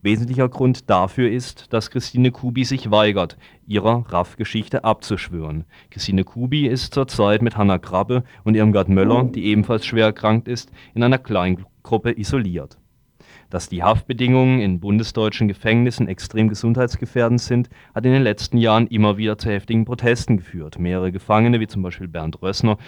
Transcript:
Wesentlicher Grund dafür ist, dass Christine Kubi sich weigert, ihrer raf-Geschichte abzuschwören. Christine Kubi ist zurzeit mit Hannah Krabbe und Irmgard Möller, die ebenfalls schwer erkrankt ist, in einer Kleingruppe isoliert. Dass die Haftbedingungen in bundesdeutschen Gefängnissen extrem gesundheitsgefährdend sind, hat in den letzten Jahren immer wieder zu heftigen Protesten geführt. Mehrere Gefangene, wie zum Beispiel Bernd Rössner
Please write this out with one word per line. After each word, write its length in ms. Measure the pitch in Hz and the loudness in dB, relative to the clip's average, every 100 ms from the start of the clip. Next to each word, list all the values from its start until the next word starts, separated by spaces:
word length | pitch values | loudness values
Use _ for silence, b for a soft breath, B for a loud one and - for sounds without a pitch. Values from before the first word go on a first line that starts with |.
Wesentlicher 500 | 101 107 120 127 127 | 0 0 0 0 -2
Grund 400 | - 127 123 - | 0 0 0 2
dafür 400 | 95 95 - 120 | 2 2 0 0
ist, 420 | 120 123 - - | 0 -6 -16 -4
dass 180 | 113 107 | -4 -4
Christine 400 | 127 - 123 127 | -8 -6 2 2
Kubi 340 | 123 123 120 | 0 -6 -4
sich 260 | 123 131 113 | -2 -4 0
weigert, 480 | 107 107 101 87 - b b - | 4 4 2 -2 -6 b b -4
ihrer 380 | 104 101 120 120 | 0 2 0 0
raf-Geschichte 800 | 87 90 - 107 113 107 127 | -2 -2 -6 -6 -6 -4 -4
abzuschwören. 800 | 110 107 - 98 - 85 78 78 80 b b | 0 -2 -2 -6 -6 -10 -8 -8 -10 b b
Christine 340 | - - 95 | -12 -2 0
Kubi 420 | 95 - 127 147 139 | -2 -4 -4 0 0
ist 260 | 127 - | -2 -4
zurzeit 480 | - 135 - 101 104 | -4 -4 2 2 4
mit 160 | 117 104 | 0 2
Hannah 220 | 101 92 | 2 2
Krabbe 440 | - 92 98 123 123 B | 0 -2 0 -2 -4 B
und 120 | - | 0
Irmgard 360 | 107 107 101 92 | 4 4 4 2
Möller, 340 | 95 95 123 | 2 4 2
die 220 | 127 120 92 | 0 -2 0
ebenfalls 400 | 104 104 113 - | 0 2 -2 -2
schwer 180 | 113 | 2
erkrankt 420 | 110 104 110 110 113 | 2 2 0 0 0
ist, 240 | 120 - B B | -10 -10 B B
in 100 | - | 0
einer 140 | 120 131 | 2 2
Kleingruppe 1040 | - 101 90 90 95 _ - 113 120 117 | 0 -2 0 -2 -6 _ -4 -2 0 -4
isoliert. 580 | 98 139 101 87 69 _ _ _ _ _ b b b | -2 -2 -2 -6 -10 _ _ _ _ _ b b b
Dass 220 | 90 - | -10 -8
die 120 | 90 | -2
Haftbedingungen 800 | 87 110 - 123 123 127 131 131 | 0 0 -2 -4 2 4 4 2
in 180 | 104 90 | 0 -2
bundesdeutschen 680 | 101 104 110 - 107 - 110 | 0 0 0 -2 -2 0 -2
Gefängnissen 580 | 98 113 113 123 117 113 | -2 0 2 2 0 -4
extrem 440 | 95 - 110 110 | -4 -8 0 0
gesundheitsgefährdend 920 | 104 117 120 123 - 123 127 117 120 | 0 -2 0 0 -2 -6 -2 2 0
sind, 300 | - 123 123 B B | 0 -2 -2 B B
hat 100 | - | -2
in 80 | 123 | 2
den 120 | 131 | 2
letzten 340 | 127 104 - 123 | 2 -2 -2 2
Jahren 280 | 113 110 117 | 4 4 2
immer 280 | 113 104 101 | 2 2 2
wieder 220 | 107 107 | -2 -4
zu 100 | 120 | -4
heftigen 380 | 101 - 113 113 | -6 -2 -2 -2
Protesten 500 | 123 120 117 - 110 | -2 0 0 0 -2
geführt. 420 | 87 87 78 - | -2 -12 -12 -6
Mehrere 340 | 87 92 90 | -4 -2 -2
Gefangene, 480 | 92 - 107 117 120 | -6 0 2 4 2
wie 60 | 110 | -2
zum 140 | 101 | -6
Beispiel 280 | 90 - 92 | -8 -8 -12
Bernd 340 | 82 80 - | -8 -8 -6
Rössner 340 | 92 101 113 104 | -6 -2 0 -2